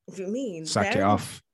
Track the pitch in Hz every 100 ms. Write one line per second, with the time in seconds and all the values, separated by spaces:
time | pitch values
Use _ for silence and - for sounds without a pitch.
0 | - 180 190 240 262 165 160 - 196 233
1 | 98 208 - - _